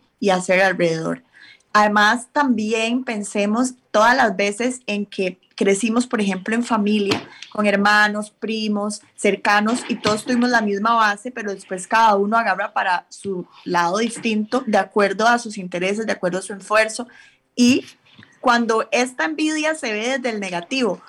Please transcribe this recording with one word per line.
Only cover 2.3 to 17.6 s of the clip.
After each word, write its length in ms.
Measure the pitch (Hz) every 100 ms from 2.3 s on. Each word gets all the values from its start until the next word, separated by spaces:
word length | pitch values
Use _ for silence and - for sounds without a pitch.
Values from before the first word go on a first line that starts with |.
también 720 | 294 285 220 214 226 226 247
pensemos 720 | 254 220 202 208 208 214 262 - _
todas 240 | 214 226 254
las 200 | 220 190
veces 440 | 202 208 240 254 -
en 180 | 202 202
que 320 | - 185 - _
crecimos, 540 | - 196 196 233 226 247
por 120 | 220
ejemplo, 360 | 196 185 190 226
en 80 |
familia, 580 | 240 226 202 214 202 165 - - -
con 120 | -
hermanos, 680 | 208 202 202 208 208 208 214
primos, 680 | _ 214 220 214 208 208 214 _
cercanos, 680 | - 208 196 - 208 214 247 -
y 60 |
todos 300 | 220 214 220
tuvimos 260 | - 247 247
la 120 | 240
misma 320 | 208 196 220
base, 360 | 233 214 202 247
pero 240 | 247 208
después 320 | 190 - 185 -
cada 300 | 226 226 202
uno 200 | 202 226
agarra 360 | 208 185 214
para 340 | 220 196 180 -
su 380 | - 202 185 - -
lado 340 | - 117 170 196
distinto, 680 | 226 - 233 214 214 247 269
de 120 | 208
acuerdo 500 | 190 214 196 196 220
a 100 | 240
sus 200 | 233 208
intereses, 480 | 180 175 185 208 214
de 60 |
acuerdo 260 | 202 180 180
a 20 |
su 120 | 185
esfuerzo. 520 | 202 185 214 220 - 240 - - _ _
Y 300 | -